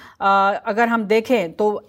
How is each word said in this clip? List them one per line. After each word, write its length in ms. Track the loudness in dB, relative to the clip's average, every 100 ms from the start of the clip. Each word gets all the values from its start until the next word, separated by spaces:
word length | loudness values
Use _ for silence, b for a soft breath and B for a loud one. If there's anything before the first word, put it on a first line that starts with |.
| B B
अ, 400 | 0 2 2 0 -2
अगर 220 | -2 0
हम 160 | 0
देखें 500 | 0 0 2 0 -2
तो 340 | -2 -2 -2